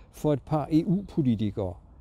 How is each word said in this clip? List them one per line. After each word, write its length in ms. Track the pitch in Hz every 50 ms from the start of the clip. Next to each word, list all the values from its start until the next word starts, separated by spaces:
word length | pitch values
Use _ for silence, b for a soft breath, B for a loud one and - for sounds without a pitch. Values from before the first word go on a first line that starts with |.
| b b
for 220 | - - - 151 147
et 80 | -
par 260 | - - 160 151 135 -
E 140 | 156 156 170
U-politikere 880 | 208 175 202 190 - - 170 139 123 113 98 107 101 98 110 98 90 90 - - - - -